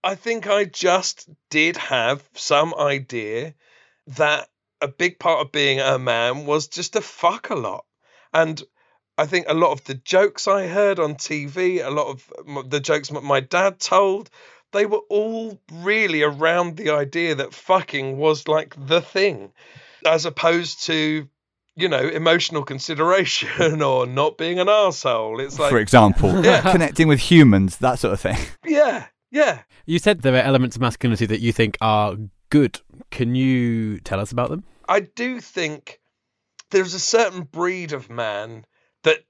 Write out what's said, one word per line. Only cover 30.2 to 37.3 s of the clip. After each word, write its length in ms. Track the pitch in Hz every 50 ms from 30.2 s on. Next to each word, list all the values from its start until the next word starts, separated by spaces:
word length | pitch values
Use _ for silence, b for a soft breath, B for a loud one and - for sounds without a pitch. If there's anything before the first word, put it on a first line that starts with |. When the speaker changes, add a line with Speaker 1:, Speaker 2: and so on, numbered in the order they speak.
Speaker 3:
there 120 | - 135 127
are 40 | 127
elements 380 | 123 135 135 127 127 120 -
of 60 | 117
masculinity 440 | 127 120 113 - - 123 113 101 117
that 140 | 104 110 -
you 120 | 120 117
think 240 | - - 113 104 - -
are 360 | 110 110 107 107 104 104 90 104 107 98 _ _ _ _
good. 300 | - 151 139 113 - - _ _ - - - _
Can 240 | - - 123 117 123
you 640 | 127 131 131 131 123 120 120 117 113 110 107 104 95
tell 200 | - - 101 95
us 100 | 104 -
about 160 | 120 120 120 -
them? 140 | 156 175 - - _ _ _ -
Speaker 1:
I 120 | 180 214
do 400 | 190 - _ - 240 254 254 240
think 600 | - - _ 190 170 151 151 139 _ - - _ _ _ _ _ _ _ _ _ _ _ _ - - _
there's 240 | - 190 190 180 170
a 60 | 185
certain 420 | - - - 226 233 196